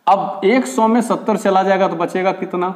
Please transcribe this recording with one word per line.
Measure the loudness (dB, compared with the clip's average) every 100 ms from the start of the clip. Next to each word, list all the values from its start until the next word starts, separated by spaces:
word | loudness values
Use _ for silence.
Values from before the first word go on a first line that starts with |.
| 0
अब | 2 0 -2 2
एक | 2 0
सौ | 0 2
में | 2
सत्तर | 0 -2 -2 0
चला | 2 2
जाएगा | 2 2 0
तो | -2
बचेगा | -4 -2 -2
कितना? | -2 -6 -4 -4